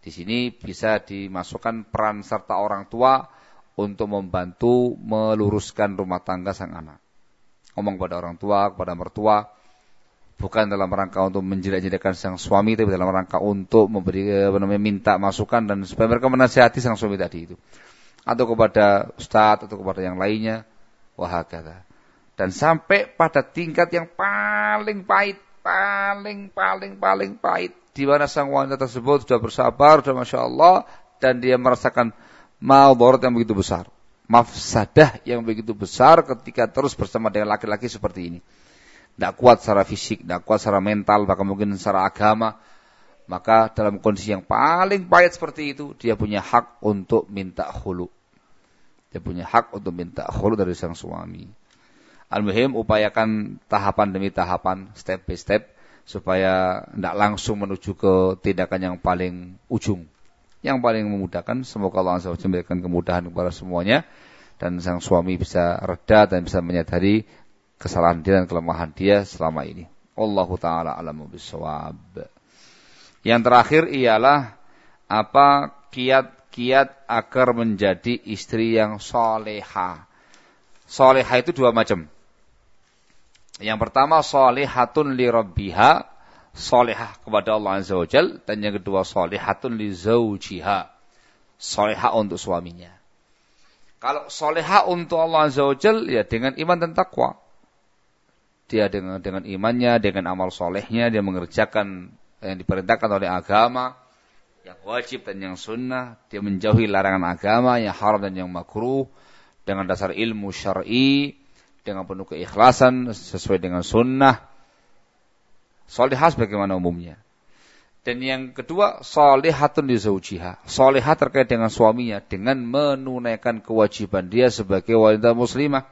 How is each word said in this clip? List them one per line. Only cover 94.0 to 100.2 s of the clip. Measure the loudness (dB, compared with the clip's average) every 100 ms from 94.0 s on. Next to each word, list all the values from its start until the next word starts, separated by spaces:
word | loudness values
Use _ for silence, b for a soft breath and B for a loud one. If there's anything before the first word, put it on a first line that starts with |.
Kalau | -6 -6 -8
solehah | -6 -4 -2 2 2 2
untuk | -2 -2 -2
Allah | 0 2 2
Azza | 2
wa | 0 2
Jal, | 2 2 0
ya | -2 -2
dengan | -2 -4 -4
iman | -2 0
dan | 0 -2
takwa. | -4 -2 -4 -4 _ _ _ _ _ _ _ _ _ _ _ _ _
Dia | -2 0
dengan, | -2 -8 -8
dengan | -8 -8 -8
imannya, | -4 -2 0 2 2
dengan | 2 -2